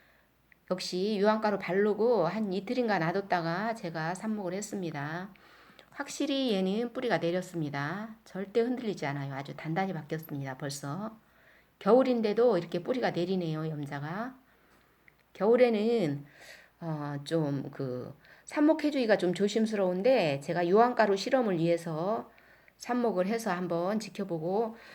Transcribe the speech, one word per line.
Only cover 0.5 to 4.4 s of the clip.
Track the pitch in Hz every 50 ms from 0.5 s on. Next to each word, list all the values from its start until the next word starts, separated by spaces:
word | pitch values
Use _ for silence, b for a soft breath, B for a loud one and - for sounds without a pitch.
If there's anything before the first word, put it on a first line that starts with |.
| _ _ _ -
역시 | 185 180 - - 185 180 190 214 220 190
유황가루 | 196 214 214 220 220 214 202 196
바르고 | - - 180 196 208 214 196 - 214 240 240 202 160
한 | 165 185 220 220 196
이틀인가 | 180 202 190 - 247 254 240 220 202 180
놔뒀다가 | 160 165 180 196 196 196 180 175 165 165 165 185 214 233 220
제가 | 226 - 170 165 165 156 165 185
삽목을 | 185 - 220 214 208